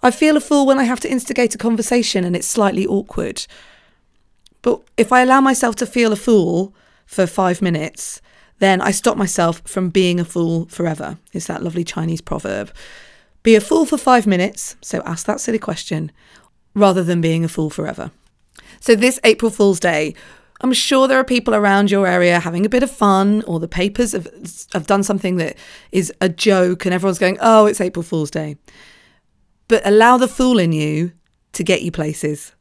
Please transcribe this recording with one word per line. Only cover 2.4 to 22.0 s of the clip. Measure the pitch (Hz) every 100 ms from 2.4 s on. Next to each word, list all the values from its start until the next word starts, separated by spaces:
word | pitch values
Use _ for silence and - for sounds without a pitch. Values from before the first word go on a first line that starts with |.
| -
slightly | - 202 185 196
awkward. | 196 208 - 113 - - - - _ _ _ _ _ _ _ _ _
But | - 240 _ -
if | 226
I | 254
allow | 254 262
myself | 269 254 247 220
to | 233
feel | 247 233
a | 208
fool | - 214 170 170 196 _ _ _ _
for | - 185
five | - 185 175
minutes, | 190 170 156 - - - _ _ _ _
then | 196 185
I | 190
stop | 190 247 -
myself | 190 - 170 165
from | - - 185
being | 180 180 175
a |
fool | 170 - 170 165 165
forever. | - 175 156 - 160 _
It's | 180 165
that | -
lovely | 175 165
Chinese | 170 - 165 165
proverb. | - 151 98 98 104 - - - - _ _ _
Be | -
a | 220
fool | 208 330
for | 311 302
five | - 247 208
minutes, | 185 180 - - -
so | - 185
ask | - 165 -
that | 208
silly | - 220
question, | - 160 - 156 156 _ _ _ _ _ _
rather | - 202 185
than | 175 175
being | 165 165
a | 165
fool | - 156
forever. | - 156 - - _ _ _ _ _ - -
So | -
this | 226 254 262
April | 233 220 226
Fool's | 208 202 180
Day, | 185 156 151 - - - _ _
I'm | 247
sure | 254 - 269 262
there | 262
are |
people | 262 247 240
around | 214 208 196 202
your | 196